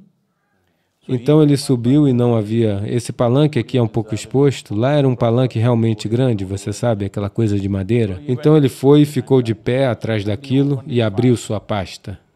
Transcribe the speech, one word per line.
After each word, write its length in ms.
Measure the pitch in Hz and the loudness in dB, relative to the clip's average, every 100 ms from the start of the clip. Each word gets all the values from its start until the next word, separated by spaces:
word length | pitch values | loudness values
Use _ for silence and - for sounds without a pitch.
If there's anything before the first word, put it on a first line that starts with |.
| _ _ _ _ _ _ _ _ _ _ - | _ _ _ _ _ _ _ _ _ _ -6
Então 320 | 127 127 151 | -4 2 4
ele 160 | 151 139 | 4 2
subiu 520 | - 127 117 147 143 | 0 0 2 4 4
e 40 | |
não 220 | 120 120 117 | 2 2 0
havia... 460 | 104 113 110 98 | 0 0 0 -2
Esse 280 | 110 120 - | -4 -4 -4
palanque 480 | - 120 131 151 127 | -2 0 2 2 0
aqui 180 | 107 131 | -2 0
é 40 | |
um 40 | 113 | 0
pouco 260 | 117 104 | -2 -6
exposto, 640 | 107 113 127 143 120 - | -8 -4 2 2 0 -6
lá 200 | 104 127 | -2 0
era 120 | 147 135 | 2 0
um 80 | |
palanque 420 | 120 117 120 127 113 | 0 0 2 0 0
realmente 520 | 120 117 113 107 104 | 0 2 0 -2 -2
grande, 360 | 117 131 107 | -2 0 -2
você 280 | 95 98 - | -4 -8 -8
sabe, 320 | 104 120 107 | -4 -2 -2
aquela 260 | 98 - 101 | -4 -6 -6
coisa 300 | - 110 101 | -2 0 0
de 80 | 95 | -2
madeira. 520 | 98 95 120 107 90 - | -4 -2 0 -2 -4 -6
Então 300 | 123 151 156 | -2 2 4
ele 120 | 135 | 2
foi 340 | - 135 147 | 2 4 6
e 40 | 147 | 4
ficou 340 | 135 123 131 | 0 0 0
de 140 | 117 | 0
pé 320 | 104 - 127 135 | -4 -2 -2 -2
atrás 380 | 110 107 110 | -2 -4 -4
daquilo 580 | 101 101 - 131 139 139 | -4 -6 -2 -2 0 -2
e 160 | 151 120 | -4 -2
abriu 360 | 110 98 123 117 | -2 0 2 2
sua 240 | - 104 | -2 -8
pasta. 580 | - 104 90 - - 95 _ | -6 -6 -8 -12 -16 -18 _